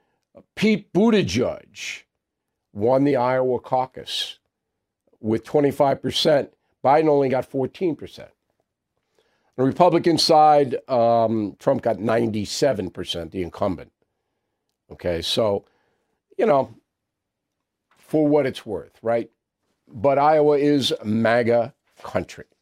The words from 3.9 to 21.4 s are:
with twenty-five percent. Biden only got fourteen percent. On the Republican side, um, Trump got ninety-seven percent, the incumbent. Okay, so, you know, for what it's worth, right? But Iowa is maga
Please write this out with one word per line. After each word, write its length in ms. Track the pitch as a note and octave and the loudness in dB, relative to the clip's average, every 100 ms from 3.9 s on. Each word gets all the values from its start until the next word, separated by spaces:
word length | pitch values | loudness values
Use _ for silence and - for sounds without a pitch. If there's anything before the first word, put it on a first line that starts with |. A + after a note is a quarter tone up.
| - - - - - _ _ _ _ _ _ _ _ | -10 -12 -10 -10 -12 _ _ _ _ _ _ _ _
with 220 | A2+ C#3+ | -6 -6
twenty-five 580 | - D3+ C#3+ - C#3 C3 | -2 0 0 2 0 0
percent. 520 | - - E3 C#3+ G2+ _ _ _ | -4 -2 2 2 0 _ _ _
Biden 240 | B2+ D#3 D#3 | 2 2 4
only 200 | C#3+ C3+ | 2 2
got 160 | B2+ | -2
fourteen 520 | - C#3 C3 - F3+ C#3+ | -4 -6 -6 -4 -6 -6
percent. 340 | F2+ - - _ _ _ _ _ _ _ _ _ _ _ _ - | -12 -18 -20 _ _ _ _ _ _ _ _ _ _ _ _ -2
On 80 | |
the 0 | |
Republican 520 | C3 - F3 E3 F3 D#3+ | -2 4 4 4 2 0
side, 600 | - D#3+ D3+ D3 C3+ - - | 4 6 6 4 2 -4 -4
um, 680 | B2+ A#2 A#2 A2+ A2+ G2+ - | 0 2 2 2 0 -4 -4
Trump 240 | - B2+ | -4 -2
got 160 | A#2 G#2 | -2 -4
ninety-seven 920 | A2+ A2+ A#2 G#2+ G2+ - C#3+ G#2 F#2+ | -2 -2 -2 -4 -8 -2 -2 -2 -8
percent, 420 | - F2+ E2+ E2 | -10 -10 -10 -10
the 100 | F#2+ | -8
incumbent. 480 | E2+ - G2+ D#2+ C2+ _ _ _ _ _ _ _ _ _ _ | -10 -6 -6 -6 -12 _ _ _ _ _ _ _ _ _ _
Okay, 300 | F#2 F#2 E2+ | -10 -6 -4
so, 420 | E2+ - G#2+ G2+ - _ _ _ _ _ _ - | -4 -2 -2 -2 -8 _ _ _ _ _ _ -4
you 100 | A#3 | 0
know, 260 | C#3 A#2 - _ _ _ _ _ _ _ _ _ _ _ _ | 0 -2 -10 _ _ _ _ _ _ _ _ _ _ _ _
for 280 | _ D#3 D3 | _ 0 2
what 200 | D3+ C3 | 2 0
it's 180 | A2+ | -6
worth, 320 | A2+ F#2 - _ | -10 -10 -12 _
right? 280 | A2+ A#2 A2 _ _ _ _ _ _ | -4 -2 -4 _ _ _ _ _ _
But 320 | A#2+ B2 C#3 | -4 0 2
Iowa 360 | D3 D#3 D3 D3 | 4 4 4 2
is 360 | D3 D3 A#2 - | 2 2 0 -4
maga 720 | G#2+ A2 A2+ A#2+ | -2 0 2 2